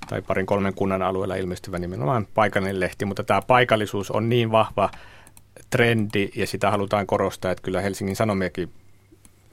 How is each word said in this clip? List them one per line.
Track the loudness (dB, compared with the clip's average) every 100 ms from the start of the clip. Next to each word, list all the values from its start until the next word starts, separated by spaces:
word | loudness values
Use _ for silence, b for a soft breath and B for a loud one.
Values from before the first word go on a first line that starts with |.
| -8
tai | -6
parin | -2 -2 0
kolmen | 0 0
kunnan | 0 0 0
alueella | 0 -2 -2
ilmestyvä | -4 -4 -6 -8 -8
nimenomaan | -6 -4 0 0 0
paikallinen | 2 2 2 -2 0
lehti, | -2 -2
mutta | -4 -2
tämä | 0 2
paikallisuus | 4 4 6 2 2 -4 -2
on | -2 2
niin | 2 4
vahva | 4 2 0 -2 B B B B -20 -20 -20 -2
trendi, | 2 4 2 0 -2 -2
ja | -2 -4
sitä | 0 0
halutaan | 0 0 0 0
korostaa, | 0 0 -2 -4
että | -4
kyllä | -4 -2
Helsingin | -2 -4 -4 0
Sanomiakin | 0 0 -2 -4 -8 -10 -20 -20 _ -20 -20 _ _